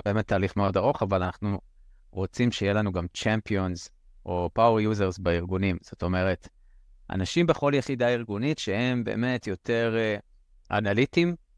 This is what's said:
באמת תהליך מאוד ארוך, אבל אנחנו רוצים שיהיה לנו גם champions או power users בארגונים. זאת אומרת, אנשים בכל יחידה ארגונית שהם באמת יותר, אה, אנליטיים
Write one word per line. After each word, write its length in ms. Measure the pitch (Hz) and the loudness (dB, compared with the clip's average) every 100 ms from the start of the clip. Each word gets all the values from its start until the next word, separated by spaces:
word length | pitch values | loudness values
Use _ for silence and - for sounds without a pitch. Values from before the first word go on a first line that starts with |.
| - | -2
באמת 220 | 104 104 | 0 0
תהליך 300 | 101 95 - | 0 0 0
מאוד 200 | 101 95 | 0 2
ארוך, 260 | 110 147 | 0 0
אבל 200 | 101 95 | 0 0
אנחנו 360 | 90 - 104 98 - - - - - | 0 -4 -4 -4 -8 -20 -20 -20 -14
רוצים 400 | 95 95 - 120 | -6 -6 0 0
שיהיה 220 | - 98 | 2 0
לנו 180 | 101 104 | 0 0
גם 140 | 92 87 - | -2 -6 -4
champions 720 | 110 110 - 101 92 87 - - - - - | -2 -2 0 -2 -2 -4 -10 -20 -20 -18 -6
או 240 | 90 87 - | -2 -2 4
power 340 | 117 110 107 | 4 4 2
users 280 | 107 95 92 | 2 0 0
בארגונים. 560 | 90 85 87 92 98 85 | 0 0 0 0 0 -2
זאת 220 | - - | -6 -6
אומרת, 440 | 87 92 95 90 - _ - - - - - | -2 0 0 -2 -6 _ -20 -20 -20 -20 -8
אנשים 340 | 95 92 165 170 | -4 -2 0 2
בכל 240 | 151 143 139 | 2 2 0
יחידה 340 | 127 131 120 | 0 0 2
ארגונית 500 | 120 117 101 131 156 | 0 -2 -4 -2 -2
שהם 440 | - 101 123 123 | -2 -2 0 -2
באמת 440 | 107 107 123 123 - | -2 -2 -2 -2 -4
יותר, 480 | 95 - 117 117 113 | -6 -2 0 0 0
אה, 200 | 110 104 - _ _ - _ 104 | 0 -2 -6 _ _ -20 _ -2
אנליטיים 580 | 104 104 139 - 175 170 _ | 2 2 2 2 0 -2 _